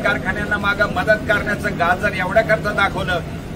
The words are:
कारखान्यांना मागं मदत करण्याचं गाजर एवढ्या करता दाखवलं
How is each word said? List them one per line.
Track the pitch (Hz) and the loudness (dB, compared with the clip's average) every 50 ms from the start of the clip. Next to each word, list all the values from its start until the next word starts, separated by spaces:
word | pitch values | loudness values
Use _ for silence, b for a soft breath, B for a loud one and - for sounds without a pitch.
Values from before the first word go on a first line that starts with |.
| - | 0
कारखान्यांना | 156 160 170 160 190 190 214 208 202 214 202 | 0 0 0 -2 -4 -4 -4 -2 -2 -2 0
मागं | 196 202 202 208 208 202 - | 0 0 0 2 0 0 0
मदत | 175 185 214 214 208 - - | 0 2 4 2 2 2 2
करण्याचं | 208 202 208 214 202 - - 208 185 160 | 0 0 0 -2 -4 -2 -2 -4 -2 0
गाजर | 170 170 180 180 185 - - 185 | 2 2 2 2 0 -2 -2 -2
एवढ्या | 180 180 - 220 220 | -2 2 2 2 4
करता | - 214 - 160 208 208 | 4 2 0 0 0 0
दाखवलं | 202 196 190 - 185 196 185 180 165 156 - - - - - - | 2 0 0 0 -2 -2 -2 -2 -2 -2 -4 -8 -10 -10 -6 -6